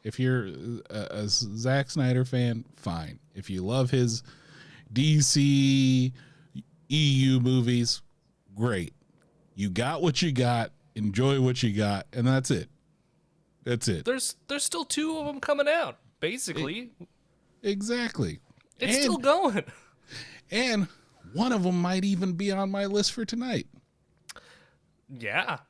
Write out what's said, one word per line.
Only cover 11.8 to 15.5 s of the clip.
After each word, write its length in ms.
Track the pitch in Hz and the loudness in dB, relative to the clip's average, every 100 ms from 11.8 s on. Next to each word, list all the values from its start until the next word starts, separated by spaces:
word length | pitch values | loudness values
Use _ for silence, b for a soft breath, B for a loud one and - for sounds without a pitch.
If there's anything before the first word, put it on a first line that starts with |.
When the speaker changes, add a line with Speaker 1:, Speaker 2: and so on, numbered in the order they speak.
| 104 101 - | 0 0 -4
Speaker 1:
and 160 | 123 123 | 0 2
that's 240 | 131 131 | 2 0
it. 160 | 135 - _ _ _ _ _ _ _ _ _ | -2 -4 _ _ _ _ _ _ _ _ _
That's 240 | 123 120 - | -6 -2 -2
it. 160 | 85 220 | -2 -2
Speaker 2:
There's, 300 | 262 - - - | -2 -4 -8 -8
there's 160 | 285 | -4
still 200 | - 339 | -4 -4
two 340 | 311 - 311 320 | -4 -2 -2 -4
of 100 | 294 | -6
'em 120 | 277 | -6
coming 280 | - | -2